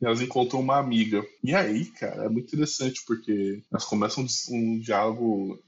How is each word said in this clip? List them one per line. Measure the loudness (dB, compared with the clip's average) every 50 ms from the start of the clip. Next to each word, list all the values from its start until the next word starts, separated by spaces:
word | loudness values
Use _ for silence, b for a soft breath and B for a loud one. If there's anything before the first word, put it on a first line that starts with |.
e | 0
elas | 2 2 2
encontram | 0 0 0 0 2 2 2 0
uma | 2 2 2 2
amiga. | 2 4 2 2 4 4 2 0 -2 -4 -8 _ -2
E | 2 2
aí, | 2 2 2 0 -2 -2
cara, | -4 -6 -8 -8 -6 -4 -4 -2
é | -2
muito | -2 -2 -2
interessante, | -2 -2 -2 0 0 -2 -2 -2 -4 -4 -4 -4
porque | -4 -4 -2 0 -2 0 0 0 -2 -4 -6 -6 _
elas | -6 -6 -4
começam | -2 0 0 0 0 0 -2 -4 -2 -4 -4 -4 -4
um | -2 0 0 0 0 -2
diálogo | 0 0 2 2 2 2 0 0 0 0 2 0 -2 -4 -8 -10 _